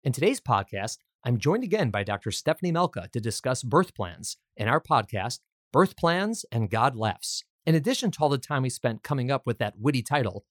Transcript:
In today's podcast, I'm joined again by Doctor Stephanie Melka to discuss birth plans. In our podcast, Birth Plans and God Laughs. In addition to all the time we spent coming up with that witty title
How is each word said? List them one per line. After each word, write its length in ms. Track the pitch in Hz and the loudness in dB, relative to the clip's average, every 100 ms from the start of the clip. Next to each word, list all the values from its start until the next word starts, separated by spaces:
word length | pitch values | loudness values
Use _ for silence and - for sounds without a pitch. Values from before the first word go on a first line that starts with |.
In 80 | 143 | -2
today's 300 | 123 175 269 | 2 0 0
podcast, 560 | - 104 98 101 104 - _ _ | 0 0 0 -6 -6 -8 _ _
I'm 140 | 127 120 | -2 0
joined 260 | 143 208 | 2 0
again 240 | 247 214 147 | 0 0 0
by 120 | 104 | 0
Doctor 260 | 101 101 - | -2 -4 -4
Stephanie 400 | - - 160 180 | -4 -2 -2 0
Melka 400 | 165 175 - 92 | 0 0 -2 -8
to 60 | 120 | -6
discuss 440 | 110 - 131 131 | -4 -4 -4 -4
birth 320 | 123 156 185 | 2 2 2
plans. 420 | - 92 78 - - _ | -2 -8 -6 -12 -12 _
In 140 | - 104 | -4 0
our 100 | 139 | 0
podcast, 600 | - 139 107 101 104 - _ _ _ | 2 0 2 -4 -4 -8 _ _ _
Birth 240 | 131 190 - | 4 4 2
Plans 480 | 170 175 208 226 - | 0 2 0 -4 -4
and 160 | 117 104 | -2 0
God 280 | 110 127 120 | 2 0 0
Laughs. 480 | 107 90 - - - _ | -4 -4 -6 -8 -12 _
In 100 | - | 2
addition 360 | 160 151 262 226 | 2 2 0 -2
to 80 | 160 | 2
all 80 | 151 | 2
the 80 | 135 | 2
time 260 | - 143 | 0 -2
we 60 | 131 | -2
spent 340 | - 123 113 | 0 -4 -4
coming 280 | - 143 123 | -4 -2 0
up 160 | 135 - | -2 -2
with 100 | 117 | -2
that 220 | 104 101 | -4 0
witty 240 | 120 135 | 0 0
title 420 | 110 147 117 101 _ | 0 0 0 -4 _